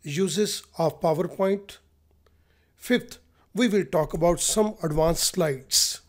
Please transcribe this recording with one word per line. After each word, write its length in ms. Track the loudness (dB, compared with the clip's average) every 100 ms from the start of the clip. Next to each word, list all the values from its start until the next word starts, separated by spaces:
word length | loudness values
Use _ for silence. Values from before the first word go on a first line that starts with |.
| -8
Uses 560 | -2 -2 0 -2 -4 -12 -2
of 240 | -2 0
PowerPoint. 760 | 0 0 -2 -2 -2 -2 -6 -20 _ _ _ _ _ _ _ _ _ _
Fifth, 400 | 0 0 0 -20 _ _ _
we 140 | 0 2
will 160 | 2
talk 300 | 0 0 -2
about 260 | 0 0 2
some 360 | 0 0 0 0
advanced 440 | -4 2 2 2 -2
slides. 720 | 0 -2 -2 0 0 0 -4